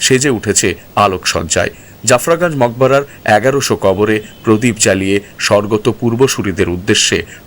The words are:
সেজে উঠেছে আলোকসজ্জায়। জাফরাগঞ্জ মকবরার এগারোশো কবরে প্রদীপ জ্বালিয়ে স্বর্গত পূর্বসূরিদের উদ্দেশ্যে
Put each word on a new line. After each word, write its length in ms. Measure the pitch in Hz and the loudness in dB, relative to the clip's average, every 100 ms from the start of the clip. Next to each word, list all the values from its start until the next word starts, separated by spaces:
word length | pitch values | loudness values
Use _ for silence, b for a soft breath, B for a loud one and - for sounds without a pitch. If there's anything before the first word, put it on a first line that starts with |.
সেজে 300 | - 131 147 | 0 0 0
উঠেছে 380 | 110 107 98 104 - B - | -2 -2 -2 -2 -4 B 0
আলোকসজ্জায়। 760 | 101 92 - 87 85 90 - - B B | 0 0 -4 -4 -2 -2 -2 -6 B B
জাফরাগঞ্জ 500 | 113 123 - 165 175 143 | 0 2 2 0 0 0
মকবরার 480 | 120 117 131 139 139 B | -2 2 2 2 0 B
এগারোশো 520 | - 107 127 139 - 101 | 0 2 2 0 0 0
কবরে 400 | 98 95 104 107 - B | 0 0 0 -2 -4 B
প্রদীপ 320 | - 107 120 104 | 0 2 2 0
জ্বালিয়ে 380 | 107 95 95 101 - B | 0 0 0 -2 -4 B
স্বর্গত 460 | - 104 101 107 123 | 0 0 2 -2 0
পূর্বসূরিদের 800 | 107 117 117 131 - 101 90 90 | -2 -2 2 0 0 -4 -2 -2
উদ্দেশ্যে 500 | 90 104 101 - 87 - B | -2 0 0 0 -2 -4 B